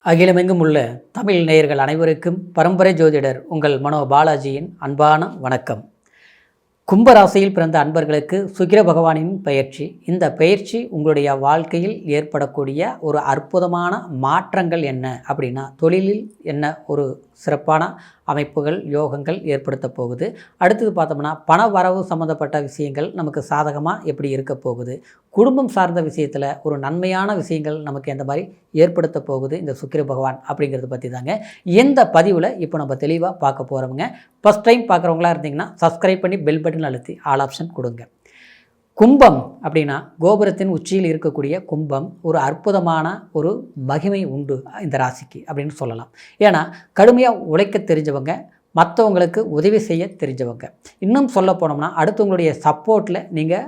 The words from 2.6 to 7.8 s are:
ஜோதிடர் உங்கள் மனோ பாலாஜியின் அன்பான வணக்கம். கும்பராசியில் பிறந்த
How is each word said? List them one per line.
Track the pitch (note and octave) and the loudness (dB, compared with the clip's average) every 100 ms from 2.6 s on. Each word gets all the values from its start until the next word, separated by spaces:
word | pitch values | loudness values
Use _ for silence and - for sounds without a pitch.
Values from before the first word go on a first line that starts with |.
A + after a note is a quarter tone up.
| E3 F3+ F#3 E3+ | 2 4 4 6
ஜோதிடர் | D#3+ D3+ C3+ C3 - | 4 4 -2 -4 -8
உங்கள் | D#3+ D3 C3+ | -2 0 0
மனோ | C#3+ D3+ C3+ | -2 -2 2
பாலாஜியின் | C#3+ E3 D3 C#3 C3+ E3+ - C#3+ | 4 4 2 -4 -8 -10 -10 -8
அன்பான | C#3+ D3+ D#3 E3+ - | 2 4 4 0 -6
வணக்கம். | B2+ B2+ - A2 - _ _ _ _ _ _ _ _ _ - | -4 -4 -4 -10 -10 _ _ _ _ _ _ _ _ _ 0
கும்பராசியில் | F#3+ A#3 A3 F#3+ G3+ G3 F#3+ | 6 10 10 8 4 2 0
பிறந்த | D#3+ D#3+ | 0 2